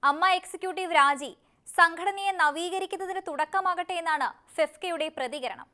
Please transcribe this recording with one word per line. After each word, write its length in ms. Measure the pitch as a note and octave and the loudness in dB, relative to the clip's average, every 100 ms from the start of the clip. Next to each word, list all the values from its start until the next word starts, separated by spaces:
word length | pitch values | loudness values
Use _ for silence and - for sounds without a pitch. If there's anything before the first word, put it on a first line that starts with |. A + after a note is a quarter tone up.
| C4+ | 2
അമ്മ 140 | D4 F#4 F#4 | 4 4 4
എക്സിക്യൂട്ടീവ് 560 | F#4 F4 F#4 F#4 F#4 E4 | 0 -6 -6 -4 2 4
രാജി 360 | C#4+ C#4+ C4+ - _ _ - - | 4 2 -6 -12 _ _ -6 4
സംഘടനയെ 540 | E4+ E4 F#4 G4 G4 F#4 | 4 4 -4 -2 -2 2
നവീകരിക്കുന്നതിന് 800 | D4+ D4 F4 F#4+ F#4 F#4 F#4+ F#4+ F#4 | 2 2 -4 -4 -4 -6 -6 -6 -6
തുടക്കമാകട്ടെ 680 | D4 D4+ F#4+ F#4+ F4+ F4+ F4+ | -4 -2 0 0 -2 -4 -4
എന്നാണ് 260 | E4 D#4 B3 - _ - | 0 0 -2 -6 _ -2
ഫെഫ്കയുടെ 520 | D4+ - F#4 E4 D#4 D#4 | -2 -2 -6 -2 -4 -4
പ്രതികരണം. 500 | B3+ C#4+ B3 - - | -6 -4 -8 -8 -16